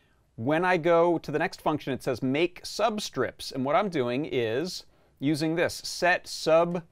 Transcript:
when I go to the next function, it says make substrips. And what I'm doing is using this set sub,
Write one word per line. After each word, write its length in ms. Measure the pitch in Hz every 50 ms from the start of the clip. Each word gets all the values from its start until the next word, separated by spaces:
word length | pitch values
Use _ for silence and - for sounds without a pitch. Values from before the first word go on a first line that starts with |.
| _ _ _ _ _ _ _
when 280 | - 113 135 156 160 185
I 140 | 180 185 175
go 400 | 147 175 170 170 170 175 170 156
to 140 | - - 143
the 60 | 151
next 200 | 165 185 - -
function, 320 | - 175 151 135 - 147
it 100 | 131 -
says 220 | - 135 131 110 135
make 400 | 127 131 147 175 - - - -
substrips. 880 | - - - 208 240 214 208 - - - 139 120 95 - - - -
And 140 | - 135 127
what 100 | 139 151
I'm 140 | 180 214 196
doing 340 | 170 147 123 120 120 135 156 -
is 540 | - 127 117 110 113 131 165 185 - - - - _ _ _ _ _ -
using 340 | 131 143 160 139 160 160 160
this 280 | 175 165 120 - - -
set 460 | - - - 180 175 180 - - -
sub, 520 | - - - 160 156 165 175 175 175 180 165 -